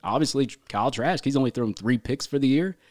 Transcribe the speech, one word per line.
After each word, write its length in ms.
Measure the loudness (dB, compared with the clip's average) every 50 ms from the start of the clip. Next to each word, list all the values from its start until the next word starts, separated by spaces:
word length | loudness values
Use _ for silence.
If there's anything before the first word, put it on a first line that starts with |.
| -4
obviously, 420 | -2 0 0 0 2 2 0 -2 -2 -4 _ _ -6
Kyle 240 | -2 0 0 0
Trask, 320 | 0 -2 -2 -2 -2 0 -2
he's 100 | 0 2
only 160 | 2 2 2
thrown 240 | 0 0 -2 -2 -2
three 240 | -2 0 0 0 0
picks 260 | 0 -4 -6 -4 -4
for 140 | -4 -2 2
the 80 | 2
year. 300 | 4 4 4 2 0 -4 _ _ _